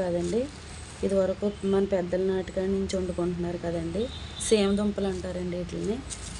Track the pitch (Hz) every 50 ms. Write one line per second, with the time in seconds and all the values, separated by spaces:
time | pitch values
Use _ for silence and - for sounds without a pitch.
0 | 185 180 170 175 170 175 190 233 262 - - - - - - - - - - -
1 | 196 190 196 196 185 185 185 - 202 208 202 - - 196 196 196 196 190 196 180
2 | 180 175 185 185 190 190 190 190 185 185 - 196 185 190 196 196 196 185 190 190
3 | 185 180 180 180 175 180 175 170 175 170 175 170 - 170 170 170 165 165 165 196
4 | 240 269 - - - - - - - - 220 214 196 196 202 202 208 208 202 202
5 | 196 196 185 180 175 185 180 180 180 180 175 180 175 180 175 170 170 190 226 269
6 | - - - - - - -